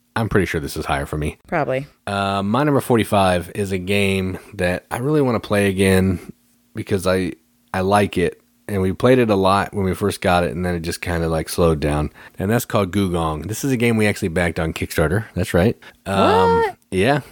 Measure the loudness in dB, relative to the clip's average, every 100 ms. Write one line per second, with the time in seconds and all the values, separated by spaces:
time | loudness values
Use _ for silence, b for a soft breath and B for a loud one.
0 | _ -6 0 2 2 -2 -6 -8 -4 -4
1 | -4 -4 -4 -6 -8 -4 -2 -4 -6 _
2 | -6 -4 -2 -2 0 0 2 0 2 0
3 | 2 4 4 2 -2 -6 -4 -4 -2 0
4 | 2 0 -2 -6 -12 -4 -2 -2 -6 -6
5 | -2 0 0 -2 0 0 2 2 4 4
6 | 2 -2 -8 -20 _ _ _ -14 -4 -2
7 | 0 0 -2 -8 _ _ _ -4 2 2
8 | 2 0 -2 -4 _ _ -8 -2 -2 0
9 | 4 4 4 2 4 2 0 -2 -2 -2
10 | -2 -2 2 2 2 -2 -4 -4 -4 -6
11 | -4 -2 -2 -2 -4 2 2 2 0 -2
12 | -4 B B -6 -2 -2 0 -2 0 0
13 | 0 0 -2 -4 -6 -6 -4 0 0 2
14 | 0 0 -2 0 -2 -2 -4 -4 -4 0
15 | 0 0 -4 -6 0 2 2 0 B _
16 | -4 2 4 4 4 2 0 -6 _ 0
17 | 2 0 -4